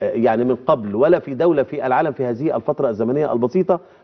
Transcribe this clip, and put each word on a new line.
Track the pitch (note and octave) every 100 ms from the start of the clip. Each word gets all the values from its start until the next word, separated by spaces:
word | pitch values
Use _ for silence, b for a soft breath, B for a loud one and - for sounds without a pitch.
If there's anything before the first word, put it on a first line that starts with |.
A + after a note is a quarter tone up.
آه، | G2+
يعني | A2 A#2 A2+
من | B2 B2
قبل | - C#3+ G#2 G#2
ولا | D3+ F3
في | -
دولة | B2+ E3+ D3+
في | B2+ D3 B2+
العالم | B2+ D#3+
في | C#3 B2+
هذه | A2+ D#3 A#2+
الفترة | C3 D3 C3+
الزمنية | G#2 A2+ C#3 D3+
البسيطة | A#2+ B2 F#3 F3 F3 B B